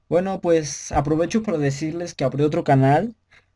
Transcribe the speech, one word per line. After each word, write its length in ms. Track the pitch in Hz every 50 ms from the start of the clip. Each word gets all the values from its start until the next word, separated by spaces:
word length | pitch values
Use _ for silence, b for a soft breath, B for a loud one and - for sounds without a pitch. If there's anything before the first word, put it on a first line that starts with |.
| B -
Bueno, 320 | 156 170 185 190 190 185
pues 540 | - 175 170 160 156 143 - - - - -
aprovecho 500 | 156 139 147 156 156 170 170 - 220 220
para 140 | 214 175 156
decirles 560 | 147 139 139 139 156 156 165 170 175 175 -
que 100 | - 147
abrí 200 | 131 127 139 147
otro 200 | 151 156 170 160
canal. 540 | 156 139 135 135 135 139 156 190 240 226 _ _ _ b b b b b